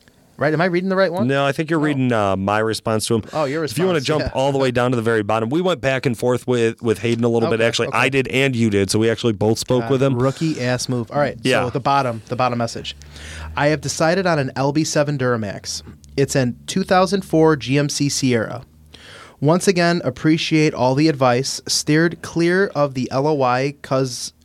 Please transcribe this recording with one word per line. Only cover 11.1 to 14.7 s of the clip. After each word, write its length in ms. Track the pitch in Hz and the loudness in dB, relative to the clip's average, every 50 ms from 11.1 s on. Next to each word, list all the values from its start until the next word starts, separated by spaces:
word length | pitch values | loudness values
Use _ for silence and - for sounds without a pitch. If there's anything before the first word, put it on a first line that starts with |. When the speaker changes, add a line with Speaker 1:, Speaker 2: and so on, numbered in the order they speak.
Speaker 1:
All 80 | - 143 | -2 -2
right, 180 | 147 131 - 113 107 | -2 -2 -2 -4 0
Speaker 2:
Yeah. 220 | 131 127 113 127 | 0 2 2 0
Speaker 1:
so 40 | 123 | -2
the 100 | - 147 | -4 -2
bottom, 440 | 110 143 139 139 135 123 117 113 107 - | 0 0 2 2 0 0 -4 -6 -8 -8
the 80 | 123 | -4
bottom 220 | 113 127 123 120 120 | -2 -2 0 0 -2
message. 380 | 117 117 - 107 - - - - - - - - - - - - - - - | -4 -4 -4 -8 -12 -12 -14 -14 -20 -20 -20 -18 -18 -16 -14 -14 -14 -10 -4
I 120 | - 139 147 | 0 0 0
have 120 | 156 143 | 0 0
decided 460 | 135 139 - - 165 160 175 185 190 | -2 -6 -4 0 0 0 2 0 0
on 140 | 180 165 151 | 0 0 0
an 120 | 135 131 - | -2 -2 -2
L 160 | 127 135 143 | -2 -2 0